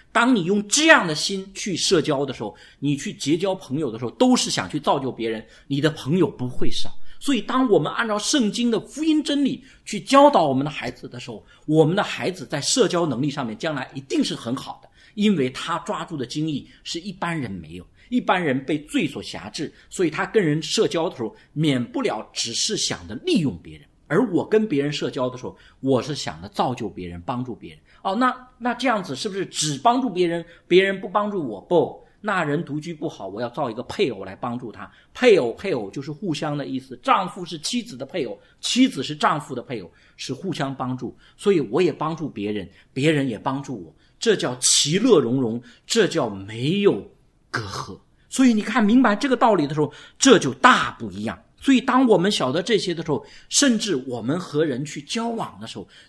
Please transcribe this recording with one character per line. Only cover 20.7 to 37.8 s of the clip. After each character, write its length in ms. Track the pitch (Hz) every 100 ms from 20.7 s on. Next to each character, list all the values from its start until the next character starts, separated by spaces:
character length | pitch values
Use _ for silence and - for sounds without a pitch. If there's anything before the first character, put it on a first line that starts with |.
| - 170
交 200 | 170 170
的 80 | 180
时 60 |
候 100 | 110 - _
免 300 | 147 156 131
不 200 | 120 269
了 260 | 220 110 107
只 200 | - 113
是 240 | 113 - 202
想 300 | - - 87
着 80 | 107
利 140 | 370 294
用 180 | 143 85
别 160 | - -
人。 80 | - _ -
而 240 | 160 240
我 160 | 165 110
跟 220 | 214 214
别 140 | 139
人 100 | 143
社 180 | 147 147
交 200 | 143 127
的 80 | 123
时 60 |
候， 120 | 110 - - _
我 200 | 135 127
是 140 | 110
想 260 | 143 - 80
着 60 | 90
造 240 | - 170
就 160 | 120 107
别 180 | 92 87
人， 120 | 87
帮 180 | 85 123
助 120 | 123
别 160 | 101 87
人。 80 | 80 _ _
哦， 120 | -
那， 220 | 196 254 - - -
那 160 | 240
这 120 | 240 254
样 160 | 220
子 140 | 185 127
是 140 | 214
不 40 |
是 120 | 196 165
只 320 | - 151 139
帮 220 | 233 254
助 100 | 254
别 160 | 180 175
人， 180 | 170 165 - -
别 160 | 180
人 160 | 196 190
不 80 | 190
帮 220 | 202 208
助 120 | 202
我？ 160 | 135 98
不， 480 | - 175 120 - - _
那 240 | 214 190
人 180 | 151 147
独 160 | 165 147
居 140 | 156
不 160 | 156 147
好， 180 | - 98
我 140 | 104
要 80 | 120
造 220 | - 131
一 40 |
个 80 | 113
配 260 | 117 - 170
偶 120 | 101
来 140 | 95 95
帮 220 | 123 120
助 120 | 120
他。 180 | 104 98 _ _
配 240 | - 254 185
偶， 160 | 123
配 180 | 107 196
偶 180 | 143 101
就 120 | 147
是 100 | 139
互 220 | 151 202
相 220 | 147 156 147
的 100 | 139
意 120 | 131
思， 220 | - 120
丈 240 | - 226 180
夫 160 | - 175
是 120 | 160
妻 240 | - 240